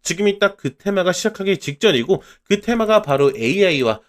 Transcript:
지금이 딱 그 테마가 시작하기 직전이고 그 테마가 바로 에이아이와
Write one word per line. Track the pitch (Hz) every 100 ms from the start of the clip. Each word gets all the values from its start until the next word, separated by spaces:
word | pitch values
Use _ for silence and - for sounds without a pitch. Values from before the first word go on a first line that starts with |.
지금이 | - 170 208 196
딱 | 208 -
그 | 185 _
테마가 | 202 196 180
시작하기 | 175 220 208 196 190
직전이고 | - 143 220 135 117 190 - -
그 | _ 202
테마가 | - 233 214 214
바로 | 170 139 139
에이아이와 | - 113 185 190 147 120 107